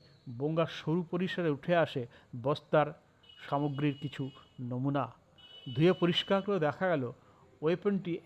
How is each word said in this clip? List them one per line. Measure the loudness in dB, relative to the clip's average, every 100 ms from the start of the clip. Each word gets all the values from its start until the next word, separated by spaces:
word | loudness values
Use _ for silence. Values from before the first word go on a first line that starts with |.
| -20 -20 -14
বোঙ্গার | -6 -2 0 0
সরু | -2 -2 -2
পরিসরে | -2 -2 -2 0 0
উঠে | -2 2 2
আসে | 2 0 -8 -12 -14 -6
বস্তার | -2 -4 2 2 2 -2 _ _ -20 -20 -4
সামগ্রীর | -2 -2 0 -2 -2
কিছু | -6 -6 -8 -10 -20 -12
নমুনা। | -6 -2 0 0 -2 -8 _ -20 -20 -18 -8 4
ধুয়ে | 4
পরিষ্কার | 6 2 2 2 0
করে | 2 0
দেখা | 0 0 0
গেল | 0 0 -8 -20 -20 -20 _
ওয়েপনটি | 0 0 0 0 -2 -6